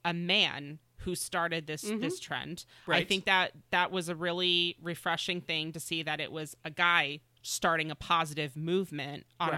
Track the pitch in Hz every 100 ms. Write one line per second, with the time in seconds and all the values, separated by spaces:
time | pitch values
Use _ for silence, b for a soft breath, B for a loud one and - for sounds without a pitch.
0 | 175 170 175 202 170 135 143 151 _ -
1 | - 175 - 180 170 165 151 156 208 214
2 | 214 370 - 139 139 170 - B - 170
3 | 180 196 196 190 175 - - 180 180 185
4 | 170 165 175 175 180 175 175 - 165 165
5 | 185 170 - 180 175 160 156 160 - 165
6 | 160 156 151 156 156 - 160 151 175 170
7 | 143 147 _ _ - - 185 165 156 147
8 | - 170 160 147 151 139 165 180 190 147
9 | 139 143 - - 170